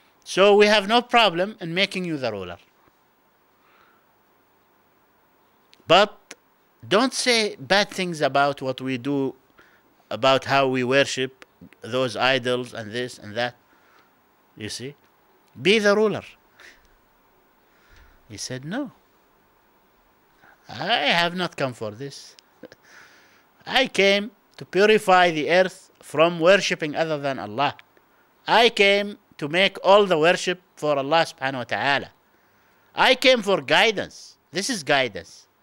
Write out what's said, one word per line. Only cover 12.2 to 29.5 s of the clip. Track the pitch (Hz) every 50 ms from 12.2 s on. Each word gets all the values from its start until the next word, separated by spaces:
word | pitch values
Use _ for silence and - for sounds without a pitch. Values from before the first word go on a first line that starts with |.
| 120 127 135 127 120 123 123 123 127 120
and | 110 113 107 104
this | 110 123 123 120 - -
and | - 104 104
that. | 117 120 120 - _ _ _ _ _ _ _ _ _ _ _ _ _ _ _ _ _ _ _ _
You | 107 107 101
see? | - - 120 139 151 _ _ _ _ _ _ _ _ _ _ _ - -
Be | 131 185 214 220
the | 202 202 202
ruler. | 214 220 208 165 107 - - - _ _ _ _ _ - - - _ _ _ _ _ _ _ _ _ _ _ _ _ _ _ _ _ _ _ _ _ _ _ _ - - _ _ _ _ -
He | 107 95
said, | - - 127 127 135
"No. | 156 208 277 285 202 - _ _ _ _ _ _ _ _ _ _ _ _ _ _ _ _ _ _ _ _ _ _ _ _ _ _ _ _ _ _ - _ _ _ -
I | - 117 151 196 240 - - 262
have | 190 170 170 170 175
not | 185 175 165 -
come | - 143 131 117
for | - 113 107
this. | 104 113 139 143 - - - - - _ _ _ _ -
<laughs> | - - - _ _ _ - - - _ _ _ _ _ _ _ _ _ _ _ -
I | - 202 262 262 -
came | - 185 196 196 196 202 208 254 - _ _ _ _
to | - 143
purify | - - 185 208 214 214 202 - 190 185 180 180 180
the | 160 151 135 131
earth | 170 185 185 175 - - - _ _ _ -
from | - - 147 165 175 175 165
worshipping | 160 180 202 185 - - 180 - 165 151 127
other | 127 165 160 156 143
than | 143 139 135 110
Allah. | 101 107 104 127 143 135 - - - _ _ _ _ _ _ _ _ _ _ _ -
I | 156 180 220 240 233
came | 233 - 202 196 202 202 202 208 202 - _ _ _ -
to | 156
make | 143